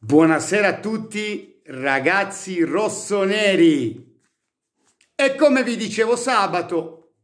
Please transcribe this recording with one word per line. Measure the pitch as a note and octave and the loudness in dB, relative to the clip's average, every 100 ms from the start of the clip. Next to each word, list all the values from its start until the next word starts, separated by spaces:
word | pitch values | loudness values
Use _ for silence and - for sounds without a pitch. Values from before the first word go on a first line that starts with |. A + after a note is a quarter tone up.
| A2 | 4
Buonasera | D3 D#3+ D#3 - G3+ G3+ | 4 6 2 0 0 0
a | - | -2
tutti, | G#3 A3 A3 G#3 G#3+ G#3 - _ _ | -6 -6 -6 -6 -6 -8 -12 _ _
ragazzi | C3 C3+ C3+ C3 F#3+ G3 - - F3+ | -8 -2 0 2 0 -2 -8 -8 -2
rossoneri. | D#3 D#3+ G#3+ G#3+ - G3+ F#3+ G#3+ G#3 F#3 E3+ D3 A#2+ - - _ _ _ _ _ _ _ _ _ _ _ | 0 0 -2 -4 -4 -2 0 0 2 4 4 4 -2 -8 -20 _ _ _ _ _ _ _ _ _ _ _
E | C#4 C4+ | 0 4
come | D4+ C4 | 2 4
vi | A#3+ A#3 | 0 -4
dicevo | A3+ G#3+ A3 A#3+ | -6 -2 0 0
sabato | B3 A#3+ G3 F3 E3+ E3+ D#3+ - _ _ | 0 0 0 -2 -4 -6 -6 -14 _ _